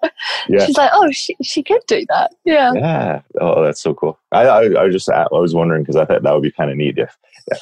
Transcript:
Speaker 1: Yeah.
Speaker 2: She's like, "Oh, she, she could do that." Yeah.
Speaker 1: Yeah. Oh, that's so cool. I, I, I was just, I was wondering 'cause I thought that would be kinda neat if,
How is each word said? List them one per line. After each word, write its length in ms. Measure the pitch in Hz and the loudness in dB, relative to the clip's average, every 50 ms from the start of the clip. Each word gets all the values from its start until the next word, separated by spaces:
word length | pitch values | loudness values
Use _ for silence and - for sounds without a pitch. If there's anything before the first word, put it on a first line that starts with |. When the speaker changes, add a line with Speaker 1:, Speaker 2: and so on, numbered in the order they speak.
| - 311 - - - - - - - - | -2 -6 -6 -8 -10 -8 -8 -6 -4 0
Speaker 1:
Yeah. 160 | 190 - 202 | 0 2 2
Speaker 2:
She's 120 | - 277 302 | 2 2 2
like, 140 | 285 262 - | 2 4 4
"Oh, 160 | 403 392 302 | 4 4 2
she, 240 | 269 - - - - - 262 | 0 -2 -6 -8 -8 -10 -10
she 180 | - - 320 285 | -8 -6 -6 -2
could 180 | - 392 480 - - | 0 0 -2 0 0
do 180 | 220 - - - | -2 -2 -2 -2
that." 220 | 196 - - - - _ - | -2 -2 -2 -2 -4 _ -2
Yeah. 260 | 349 320 294 269 247 - | 0 2 2 2 2 0
Speaker 1:
Yeah. 460 | - 131 165 160 139 123 - 76 - - _ - - | 0 -2 -2 -2 -2 -2 -4 -4 -6 -8 _ -6 -4
Oh, 220 | - 85 80 78 80 | -2 0 2 2 2
that's 180 | 76 73 - | 0 -2 -2
so 120 | - 80 76 | -4 -6 -4
cool. 220 | - - 78 80 - _ _ | -2 -4 -6 -6 -6 _ _
I, 120 | - 101 120 | 2 2 4
I, 200 | 135 110 107 117 | 6 6 4 4
I 180 | 110 90 - 92 | 4 2 2 2
was 80 | 98 90 | 2 0
just, 160 | 92 - - | 0 -2 -2
I 160 | - 73 82 - | -2 0 0 0
was 220 | - 78 87 85 80 | 0 0 0 0 0
wondering 280 | 85 82 85 80 78 76 | 0 0 0 0 -2 -2
'cause 120 | - 73 | 0 0
I 100 | 80 78 | 0 0
thought 160 | 76 85 - - | 2 0 0 2
that 100 | 69 76 | 2 0
would 80 | 76 71 | 0 0
be 80 | 73 | -2
kinda 220 | - - 80 73 67 | -4 -4 -4 -4 -4
neat 220 | 73 73 71 69 69 | -2 -4 -2 -2 -2
if, 160 | - - - _ _ _ _ - _ - 131 - | -4 -6 -8 _ _ _ _ -18 _ -8 -8 -8